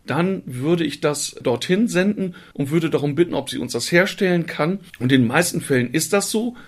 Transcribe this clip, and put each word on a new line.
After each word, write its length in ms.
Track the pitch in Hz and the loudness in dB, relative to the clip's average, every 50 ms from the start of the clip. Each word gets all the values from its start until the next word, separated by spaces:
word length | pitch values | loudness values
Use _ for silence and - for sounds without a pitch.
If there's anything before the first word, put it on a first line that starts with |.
| - | -8
dann 380 | - 127 151 175 190 190 - - | -4 -2 0 0 0 0 -4 -6
würde 380 | - 127 123 131 156 175 170 165 | -8 -8 -4 0 0 2 2 0
ich 160 | 156 - - | -2 -4 -2
das 360 | 165 151 147 - - - - - | -2 -2 -2 -2 -4 -8 -10 -4
dorthin 460 | - 135 120 120 - - 180 196 240 202 | -2 -2 -2 0 0 0 0 2 2 2
senden 480 | 170 175 190 208 208 - 190 180 175 - - - - | 2 2 2 2 0 0 -2 -6 -6 -10 -18 -10 -6
und 180 | - 147 131 | -6 -2 0
würde 180 | 156 170 165 151 | 0 0 2 2
darum 260 | 151 143 143 147 139 | 0 0 0 0 2
bitten, 180 | 147 175 170 - | 2 0 0 0
ob 160 | 143 131 - | -4 -6 -6
sie 80 | - - | -6 -6
uns 140 | 123 120 | -6 -4
das 200 | - 120 120 - | -4 -4 -2 2
herstellen 540 | 170 175 190 - - - 208 185 180 175 160 | 2 2 2 2 0 0 0 2 2 2 0
kann. 340 | - - - 151 160 190 196 - - - - | -2 -2 -2 -2 0 -2 -4 -8 -12 -8 -4
Und 120 | 117 127 139 | 0 4 4
in 80 | 131 | 4
den 60 | 123 113 | 4 4
meisten 340 | 127 160 175 - - 165 | 4 2 0 0 -2 -4
Fällen 320 | 151 - 139 127 123 127 127 | -2 0 0 0 0 0 -2
ist 180 | 160 156 - 202 | -4 -2 0 0
das 160 | 202 196 - | 0 0 0
so. 260 | - 214 233 240 233 - - | -2 -2 -2 -4 -6 -8 -10